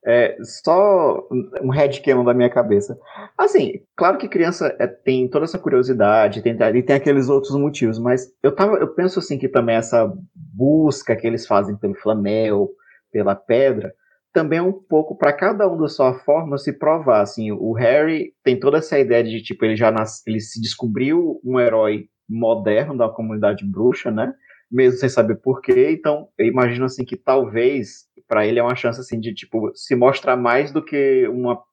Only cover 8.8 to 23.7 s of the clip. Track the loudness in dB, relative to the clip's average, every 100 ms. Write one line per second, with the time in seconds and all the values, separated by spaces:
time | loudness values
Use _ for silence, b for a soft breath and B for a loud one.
8.8 | -2 -2 -2 -2 -6 -6 -2 0 2 0
9.8 | 2 0 0 -4 -16 -20 -20 -2 2 4
10.8 | 2 -2 -4 -2 -2 -4 0 0 0 -4
11.8 | -6 -4 -2 -2 0 0 0 0 -2 -6
12.8 | b b _ -2 -2 -2 _ 2 2 0
13.8 | -6 -14 _ _ _ -2 0 0 -2 -4
14.8 | _ 0 0 0 0 2 -2 0 0 0
15.8 | -4 0 0 0 0 0 0 -6 -6 -4
16.8 | 0 0 2 2 2 -4 -8 -6 -4 0
17.8 | 2 4 2 -2 -6 _ -2 2 2 2
18.8 | 0 0 4 2 2 -4 -10 -2 -2 2
19.8 | 2 2 -4 -8 -6 -6 -6 -10 -10 -6
20.8 | -6 -2 0 0 0 -4 -4 0 2 2
21.8 | 0 -2 -8 _ _ -4 0 0 2 0
22.8 | 0 -2 -2 -2 -8 -2 -2 -2 -6